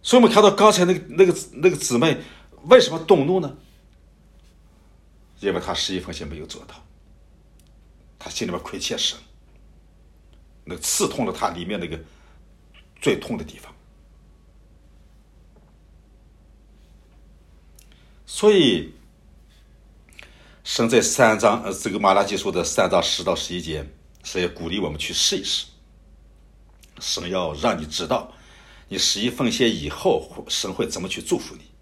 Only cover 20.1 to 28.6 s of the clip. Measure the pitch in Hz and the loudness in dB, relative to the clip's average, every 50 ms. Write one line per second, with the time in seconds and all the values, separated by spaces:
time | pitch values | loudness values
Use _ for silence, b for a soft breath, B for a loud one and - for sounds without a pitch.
20.1 | B B B B B B B B B B B - - - 117 113 131 117 - - | B B B B B B B B B B B -8 -2 -2 0 2 4 2 2 2
21.1 | - - 127 110 107 104 117 104 107 117 - 98 92 - - 117 92 104 104 95 | 2 4 4 4 4 4 2 2 2 2 -4 -8 -8 -6 -6 -6 -4 0 2 4
22.1 | 95 101 98 98 101 90 - 101 87 92 85 87 - - 95 87 95 90 82 - | 4 4 2 0 -2 -4 -4 -4 -2 -2 -4 -2 0 0 0 2 2 2 2 0
23.1 | - - 87 92 87 - - - 90 90 78 80 78 76 71 71 - - - - | -4 -4 -2 -4 -4 -4 -4 -8 -8 -10 -8 -8 -8 -8 -10 -12 -18 -20 -20 -20
24.1 | - - - - - 92 90 87 - - 87 82 87 104 92 78 76 76 - - | -20 -20 -16 -8 -4 -4 -4 -4 -6 -8 -8 -6 -6 -4 -4 -6 -6 -8 -8 -6
25.1 | 87 - - - 202 - - - - - - - - - - - - - - - | -4 -2 -2 0 -2 -2 -4 -4 -6 -6 -6 -10 -20 -20 -20 -20 -20 -20 -20 -20
26.1 | - - - - - - - - - - - - - - - _ _ - - - | -20 -20 -20 -20 -20 -20 -20 -20 -20 -20 -20 -20 -20 -20 -20 _ _ -12 -8 -6
27.1 | - 92 85 87 95 92 90 80 76 76 - 117 101 82 78 76 - - 85 - | -6 -6 -6 -4 -4 -4 -4 -4 -6 -2 -2 -2 -2 -2 -8 -8 -8 -8 -4 -2
28.1 | 131 - - B B B B B B B | -4 -4 -4 B B B B B B B